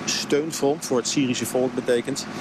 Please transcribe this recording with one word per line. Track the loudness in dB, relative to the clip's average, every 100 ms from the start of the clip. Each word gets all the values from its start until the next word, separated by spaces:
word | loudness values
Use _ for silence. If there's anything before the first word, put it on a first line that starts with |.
| -4
steunfront | -2 2 0 0 0 0 0 0
voor | 0
het | 2
Syrische | 2 2 0 0
volk | 0 0 0
betekent, | 2 2 2 -6 -6 -8